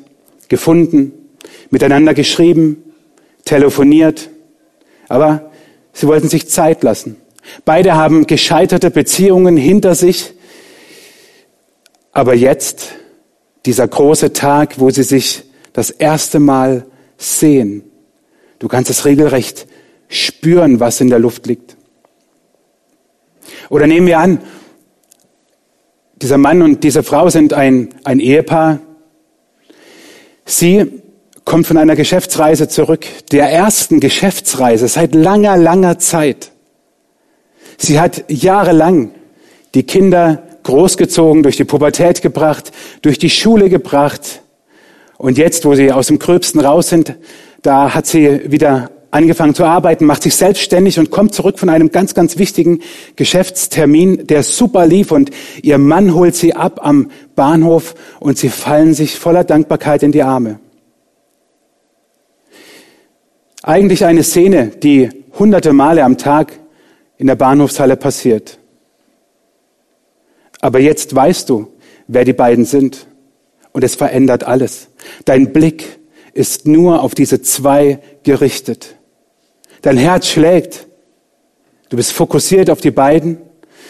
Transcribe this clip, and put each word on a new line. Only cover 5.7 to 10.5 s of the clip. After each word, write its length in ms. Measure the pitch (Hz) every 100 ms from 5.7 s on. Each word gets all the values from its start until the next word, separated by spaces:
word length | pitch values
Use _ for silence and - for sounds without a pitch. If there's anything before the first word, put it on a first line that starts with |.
| _ _
sie 120 | - 147
wollten 220 | 156 156
sich 200 | 160 -
Zeit 340 | - 165 160
lassen. 340 | 127 107 - 110 _ _ - -
Beide 300 | - 160 185
haben 320 | 160 156 160 151
gescheiterte 640 | 156 - 165 180 180 180
Beziehungen 680 | 165 135 - 196 185 185 165
hinter 380 | 135 208 202
sich. 400 | 170 180 185 - - _